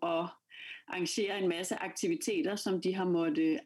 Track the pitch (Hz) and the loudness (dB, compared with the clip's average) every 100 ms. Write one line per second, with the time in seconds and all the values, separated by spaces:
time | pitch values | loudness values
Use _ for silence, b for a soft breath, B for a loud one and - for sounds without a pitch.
0 | 170 165 175 - _ B B B B 185 | 0 0 -2 -8 _ B B B B -4
1 | 170 - 202 202 190 170 185 - 190 - | -2 0 0 2 0 0 -2 -4 -4 -2
2 | 190 156 - 196 170 208 208 185 185 190 | 0 0 0 0 0 0 0 0 0 0
3 | 185 175 165 156 160 156 | 2 4 2 4 2 2